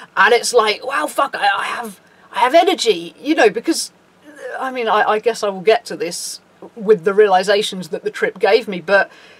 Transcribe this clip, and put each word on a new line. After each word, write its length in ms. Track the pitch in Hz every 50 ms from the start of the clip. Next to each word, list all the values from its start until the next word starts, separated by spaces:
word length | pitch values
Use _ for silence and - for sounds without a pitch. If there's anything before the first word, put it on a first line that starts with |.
| - - _
And 180 | 175 190 214 240
it's 200 | 233 226 - 233
like, 320 | 240 214 214 202 - -
"Wow, 220 | 262 277 294 302 285
fuck, 280 | - - 277 277 -
I, 120 | - 190 202 202
I 100 | 202 -
have... 340 | - - 226 240 220 190 - _ _ _ _ _ _
I 80 | - 190
have 160 | 220 254 294
energy," 580 | 330 359 359 359 - - 233 196 170 170 170 - -
you 160 | - 269 320
know, 140 | 320 294 220
because, 420 | - 226 - - 320 - - - - _ _ _ _ _ _ 302 285 - - 254 - -
I 140 | 254 262
mean, 160 | 254 254 233 214
I, 160 | 190 214 -
I 160 | - 214 214
guess 240 | 214 240 220 - -
I 60 | 202
will 120 | 196 190
get 240 | 175 214 220 - -
to 120 | - 180 156
this 420 | 156 170 175 - - - - - _ _ _ _ - - -
with 280 | 233 208 202 220 180 156
the 100 | 202 196
realizations 760 | 202 214 202 185 185 190 190 202 208 214 - 208 185 175 160
that 140 | - 214 -
the 80 | 208
trip 280 | 214 - - 175 - 190
gave 280 | 208 214 202 254 226 220
me, 140 | 190 180
but 300 | 151 170 202 196 - - - - - - - _